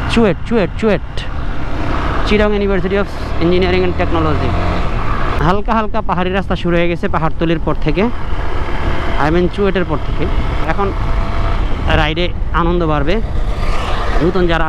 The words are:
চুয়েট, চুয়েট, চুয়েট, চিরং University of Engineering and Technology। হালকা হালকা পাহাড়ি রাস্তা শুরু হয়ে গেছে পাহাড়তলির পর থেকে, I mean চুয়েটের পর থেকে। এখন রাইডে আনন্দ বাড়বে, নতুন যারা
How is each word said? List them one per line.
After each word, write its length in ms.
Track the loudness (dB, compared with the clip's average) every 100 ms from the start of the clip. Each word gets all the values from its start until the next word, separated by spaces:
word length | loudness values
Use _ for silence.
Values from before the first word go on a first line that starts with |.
| 0
চুয়েট, 240 | 2 2 0 -2
চুয়েট, 220 | 0 -2 -2
চুয়েট, 280 | 0 0 -2 -6 -4 -4 -2 -2 -2 -2 -2 -2 -2 0 2
চিরং 220 | 2 2 0
University 380 | 0 0 0 -2
of 40 | -2 -4 -4 0
Engineering 400 | 2 2 2 2 0
and 80 | 0
Technology। 500 | 0 0 0 0 0 0 0 0 0 0 0 0 0 0 0
হালকা 260 | 0 0 0
হালকা 240 | 0 -2 -2
পাহাড়ি 220 | -2 0
রাস্তা 220 | -2 -2 -2
শুরু 200 | 0 2
হয়ে 120 | 0
গেছে 140 | 0 -2 0
পাহাড়তলির 440 | 0 0 0 0 0
পর 100 | 0 0
থেকে, 180 | 2 0 0 -2 0 0 0 0 0 0 0 0 0 2
I 20 |
mean 140 | 2 0 0
চুয়েটের 300 | 0 0 0
পর 80 | -2 -2
থেকে। 180 | -2 0 0 0 0 0
এখন 160 | 0 0 0 0 0 0 0 0 0 0 0 0 2
রাইডে 260 | 0 0 -2 -2 -2 0
আনন্দ 200 | 0 0 0
বাড়বে, 240 | 0 2 0 0 0 0 0 0 0 0 0 2 2 2
নতুন 220 | 2 2
যারা 140 | 2